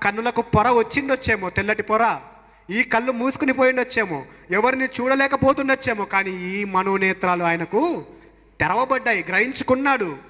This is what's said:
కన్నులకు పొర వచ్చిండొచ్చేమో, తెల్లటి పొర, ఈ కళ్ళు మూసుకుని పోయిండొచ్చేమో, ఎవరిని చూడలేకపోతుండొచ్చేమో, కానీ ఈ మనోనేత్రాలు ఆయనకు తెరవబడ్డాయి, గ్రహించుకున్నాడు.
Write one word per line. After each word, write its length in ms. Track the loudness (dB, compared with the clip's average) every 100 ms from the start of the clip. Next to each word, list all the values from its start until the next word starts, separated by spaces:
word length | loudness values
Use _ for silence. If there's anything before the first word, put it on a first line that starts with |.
కన్నులకు 400 | -2 -2 -2 -2
పొర 280 | 0 2 4
వచ్చిండొచ్చేమో, 800 | 4 2 -2 0 -2 0 -2 -2
తెల్లటి 320 | -4 -2 -2
పొర, 340 | 0 2 2 0 -8 -20 -20 _ -6
ఈ 120 | -4
కళ్ళు 300 | 0 0 0
మూసుకుని 400 | -2 -2 -2 -2
పోయిండొచ్చేమో, 720 | 2 2 2 -2 -2 -2 -4 -8 -18 -4
ఎవరిని 340 | 0 2 2
చూడలేకపోతుండొచ్చేమో, 1200 | -2 -2 0 2 2 2 2 2 0 0 -2 -4
కానీ 260 | -2 -2 -2
ఈ 340 | -6 -6 -6
మనోనేత్రాలు 800 | -2 0 2 2 2 2 0 2
ఆయనకు 600 | 0 0 0 0 0 -2 -8 -20 -20 -20 _ _
తెరవబడ్డాయి, 640 | 0 0 0 0 0 -2 0
గ్రహించుకున్నాడు. 880 | 0 0 -2 0 0 2 0 0 -6 -14